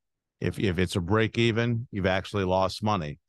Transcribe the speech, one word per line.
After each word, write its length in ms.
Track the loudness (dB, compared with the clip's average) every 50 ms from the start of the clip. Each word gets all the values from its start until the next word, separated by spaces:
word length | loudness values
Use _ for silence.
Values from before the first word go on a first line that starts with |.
| _ _ _ _ _ _ _ _
If, 160 | -4 -4 -2
if 220 | 0 -2 0 2 0
it's 160 | 0 0 0
a 40 | -2
break 380 | 0 2 2 2 2 2 2
even, 500 | 2 2 2 2 0 0 0 -2 -2 -4 -6
you've 160 | -6 0 2
actually 360 | 2 2 2 -2 -2 -2 -2 0
lost 380 | 2 2 2 2 0 -2 -2
money. 380 | -2 0 0 0 -2 -6 -10 -12 _